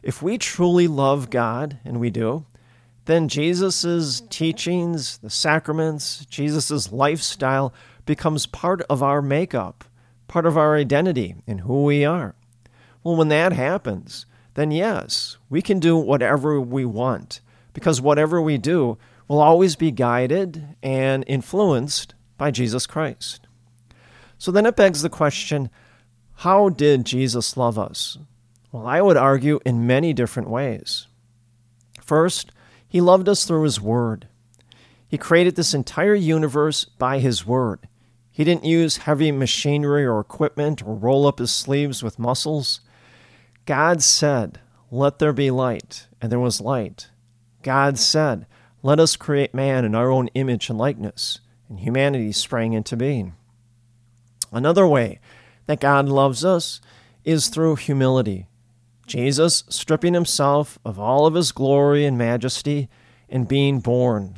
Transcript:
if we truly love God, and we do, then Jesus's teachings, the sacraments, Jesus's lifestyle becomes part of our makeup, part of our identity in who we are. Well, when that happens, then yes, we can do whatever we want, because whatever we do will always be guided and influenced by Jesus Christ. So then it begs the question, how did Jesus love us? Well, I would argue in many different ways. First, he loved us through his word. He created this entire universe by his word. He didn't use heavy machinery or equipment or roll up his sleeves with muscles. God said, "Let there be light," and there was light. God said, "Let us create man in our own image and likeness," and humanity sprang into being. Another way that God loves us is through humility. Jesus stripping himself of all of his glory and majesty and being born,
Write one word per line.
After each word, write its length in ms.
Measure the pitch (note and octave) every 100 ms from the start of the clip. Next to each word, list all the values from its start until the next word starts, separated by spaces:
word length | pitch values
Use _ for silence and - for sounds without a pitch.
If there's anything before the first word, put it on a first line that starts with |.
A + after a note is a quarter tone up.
if 180 | - -
we 160 | E3 A#3+
truly 500 | - - F3 F3 E3+
love 440 | C#3 C3+ C#3+ B2
God, 480 | B2 A#2 A#2+ D3 C#3
and 160 | C3+ A#2+
we 120 | A#2+
do, 340 | A#2 A2+ D3+ - _ _ _ _ _ -
then 220 | E3 D3+
Jesus's 920 | C#3+ D#3+ F3+ F#3+ F#3 F3 E3+ D3+ A#2+ -
teachings, 920 | - E3 D#3+ E3+ F3+ E3+ E3 B2+ -
the 100 | A2
sacraments, 960 | - D#3 D#3 D#3 D#3 D#3+ D3+ - - C#3+
Jesus's 640 | - D3 D3+ - D3 -
lifestyle 840 | A#2 C#3+ D#3+ - - C3 C3+ C3+ - - - -
becomes 400 | D3+ E3 D3+ -
part 360 | - F3 F#3 -
of 120 | C3+
our 180 | C#3 C#3+
makeup, 640 | C#3 C#3+ F#3 B2+ F#2 - - _ _ _ -
part 180 | F3 E3
of 120 | D#3
our 180 | D3+ D3+
identity 600 | C#3 C#3+ F#3 B2+ F#2 - -
in 140 | G2
who 240 | F#2+ C#3
we 200 | C#3+ D3
are. 320 | C#3+ F3 G#2 - _ _ _ _ _ _
Well, 120 | E3+ E3
when 120 | D#3
that 240 | D3+ F3+
happens, 720 | D3+ C3 F#3+ - F#2+ - - - _ _ -
then 160 | D3+
yes, 640 | D#3 A3 G3 - - - - -
we 120 | D3
can 180 | F#3+ F#3+
do 160 | E3 E3
whatever 640 | A#2+ C#3 A#2+ C#3+ D3 D3
we 260 | B2 C3 B2+
want, 560 | G#2 B2+ A2 - - _ _ _
because 280 | - D#3+ B2+
whatever 400 | D3+ D3 D#3 F3
we 160 | D#3+ C#3+
do 400 | C#3 F3 B2 A2 _ _ -
will 120 | D3
always 360 | D3+ E3+ F#3+ D3
be 160 | D#3+
guided 840 | A#2+ A#2+ A#2+ B2+ F3 F#3 D#3 D3 -
and 420 | C3+ C3 C3+ C3+ C3
influenced 880 | C3+ - F#3 G3+ B2+ D3 - - _ _ -
by 140 | C#3+
Jesus 360 | B2+ A#2+ B2 -
Christ. 600 | D#3 D3+ - - - _ _ _ _ _ _ _ - - -
So 140 | -
then 140 | F#3+ A3+
it 100 | A#3+
begs 260 | G3 D3+
the 80 | D#3+
question, 600 | - D3 - - D3 B2+ - _ _ _ _ _ -
how 300 | F3 F#3+ G3+
did 360 | C#3 D3 C3+ A2+
Jesus 500 | B2+ C3 A#2 - C3
love 220 | A#2+ A2
us? 400 | G2 - - - D3+ _ _ _ _
Well, 160 | B2 A2
I 140 | D#3
would 160 | G3 D#3
argue 420 | C3+ C#3 C#3 D3+ B2+
in 220 | A#2 A#2+
many 240 | C3 E3
different 380 | B2+ A#2 C3 -
ways. 580 | A#2+ C#3 G#2+ - - - _ _ _ _ _ _ _ _ -
First, 500 | - D3+ F3 - - _ _ _ _
he 140 | F3+
loved 260 | F3 F#3+ F#3+
us 180 | G3+ -
through 180 | D#3+
his 180 | D3+ A2
word. 460 | G#2 A#2+ A#2 A2 - _ _ _ _ _ _ _ _
He 100 | D3
created 380 | - E3+ F3+ F3
this 180 | D#3+
entire 420 | C#3+ - - G3 G#3
universe 680 | D#3+ D#3+ D3+ C#3+ D#3 D3 -
by 340 | - B2+ C3+
his 260 | B2+ A2 F#2
word. 420 | B2+ A#2 F2+ - _ _ _ _
He 120 | -
didn't 220 | D3+ F3 D#3+
use 320 | E3 E3 -
heavy 340 | - D3 D#3
machinery 760 | C#3 B2+ - C#3+ D3 C#3+ D3 C3
or 140 | A2
equipment 640 | - - D3+ - D3 D3+
or 100 | G#2
roll 320 | A2 A#2 C3+ C#3+
up 140 | C#3
his 120 | A#2+
sleeves 520 | - - C#3 C#3+ B2
with 160 | A2+ -
muscles. 640 | A#2 B2+ D3+ D3+ B2 - _ _ _ _ _ _ _ _ -
God 380 | C3+ D#3+ E3
said, 560 | - - D3+ C3 F#2+ - _ _ _
"Let 280 | A#2+ C#3+ -
there 140 | D3+
be 160 | C#3 C#3
light," 580 | B2+ B2+ A2 - - - _
and 100 | A2+
there 80 | A#2+
was 220 | B2 -
light. 480 | G#2+ C3 F#2+ - - _ _ _ _ _
God 340 | C3+ C3+ C#3+ B2
said, 480 | - D#3 D#3 G2+ - _ _ _
"Let 160 | C3+ D3+
us 160 | D#3+ -
create 400 | - C#3+ C3 C3
man 300 | C3+ C3 A2+
in 100 | A2
our 160 | B2
own 160 | C3 A#2+
image 400 | C3 C3 A#2 -
and 80 | A2
likeness," 640 | C3+ - G#2 - - - _ _ -
and 100 | F#2+
humanity 520 | A#2+ B2+ C#3+ C3+ G#2+
sprang 420 | G2+ - B2 A2+
into 220 | A2 - A#2
being. 380 | C3+ C3 F#2 - _ _ _ _ _ _ _ _ _ _ -
Another 360 | A#2 C#3+ F3 F3+
way 320 | C#3 A2+ - - - _ _ -
that 140 | D3
God 280 | C#3 C#3+ C#3
loves 380 | C#3 C3+ A#2+ F3
us 340 | F3 - - - _ _ _
is 240 | - D#3+ -
through 300 | D#3 D#3+ D3
humility. 680 | - C#3 C3 C3 G#2+ F#2 F#2 _ _ _ _ _ -
Jesus 560 | - C3 C#3+ E3 - -
stripping 440 | - - D#3 F3
himself 640 | F3 E3+ - C#3 C#3+ D3 -
of 160 | - G2
all 260 | G#2 C#3 D#3
of 100 | E3
his 160 | E3
glory 540 | - C3+ C#3 C#3+ D3 C#3+
and 120 | B2
majesty 720 | A#2 A#2+ B2+ - C#3+ D3 C3 _ _ _ _
and 180 | C3 A#2+
being 320 | C#3 C#3 C3+
born, 560 | A#2 B2 B2 G#2+ F#2+